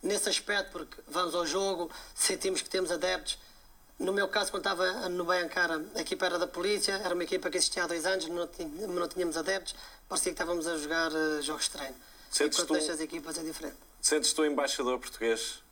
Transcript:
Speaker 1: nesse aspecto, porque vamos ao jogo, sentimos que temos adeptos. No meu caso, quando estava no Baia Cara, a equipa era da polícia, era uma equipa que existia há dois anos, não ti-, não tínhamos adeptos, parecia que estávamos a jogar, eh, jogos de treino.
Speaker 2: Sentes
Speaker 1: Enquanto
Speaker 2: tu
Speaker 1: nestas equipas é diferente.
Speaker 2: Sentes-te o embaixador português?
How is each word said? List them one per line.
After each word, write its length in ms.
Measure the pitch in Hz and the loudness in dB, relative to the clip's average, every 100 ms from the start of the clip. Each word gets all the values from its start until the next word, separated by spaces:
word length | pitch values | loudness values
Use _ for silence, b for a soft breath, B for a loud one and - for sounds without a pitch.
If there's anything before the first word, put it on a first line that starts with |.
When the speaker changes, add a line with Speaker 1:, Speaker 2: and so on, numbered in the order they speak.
Speaker 1:
nesse 260 | 175 202 214 | 0 0 2
aspecto, 440 | - - 208 190 | 0 0 0 0
porque 280 | 180 147 - - | -6 -12 -14 -6
vamos 260 | 180 175 | 0 0
ao 120 | 165 170 | 2 0
jogo, 440 | 175 196 180 170 B B | 2 0 0 -2 B B
sentimos 460 | - - 190 196 185 | -2 0 2 0 0
que 80 | - | 0
temos 220 | 190 190 | -2 0
adeptos. 480 | 175 180 185 - - B B B B - - | 0 0 -2 -4 -8 B B B B -20 -6
No 140 | 185 | 0
meu 160 | 196 196 | 2 2
caso, 240 | 214 196 | 2 0
quando 80 | 202 | 0
estava 460 | 202 180 185 185 185 | -2 2 2 2 -2
no 160 | 180 | -2
Baia 240 | 175 180 165 | 2 2 2
Cara, 360 | 185 170 160 160 - | 2 2 2 -4 -6
a 40 | |
equipa 260 | 156 190 185 | -4 0 0
era 120 | 175 | 2
da 80 | 175 | -2
polícia, 460 | - 180 208 - 196 | 0 0 2 2 0
era 80 | 196 | 0
uma 100 | 180 | 0
equipa 260 | 170 185 185 | 0 0 0
que 60 | 185 | 2
existia 260 | - - | 2 0
há 40 | 170 | -2
dois 180 | 170 165 | 0 2
anos, 200 | 190 160 | 0 0
não 180 | 175 170 | -4 -4
ti-, 180 | - | -6
não 440 | 165 165 208 175 175 | -8 -6 -4 -2 -2
tínhamos 280 | 185 175 160 | 0 0 0
adeptos, 380 | 156 190 190 - B B - | 0 -2 -2 -12 B B -4
parecia 220 | 190 - | 0 0
que 20 | 160 | 0
estávamos 280 | 170 175 160 | 0 0 0
a 100 | 165 | -2
jogar, 320 | 147 165 165 | 0 2 2
eh, 300 | 156 156 151 | 2 2 2
jogos 220 | 143 156 | -2 -2
de 60 | - | -2
treino. 260 | - 135 127 B B B | -2 -8 -10 B B B
Speaker 2:
Sentes 280 | - 147 151 | 2 4 4
Speaker 1:
Enquanto 100 | 170 | 4
Speaker 2:
tu 60 | |
Speaker 1:
nestas 260 | 156 156 160 | 2 2 -2
equipas 360 | 156 165 151 156 | -4 -6 -6 -6
é 40 | |
diferente. 320 | 160 156 156 - - - | -6 -6 -10 -12 -20 -2
Speaker 2:
Sentes-te 400 | - 151 147 - | 2 4 4 4
o 40 | 151 | 4
embaixador 540 | 143 139 - 123 123 | 4 0 2 2 0
português? 600 | - - 113 113 - - - | -2 -2 2 2 0 -8 -14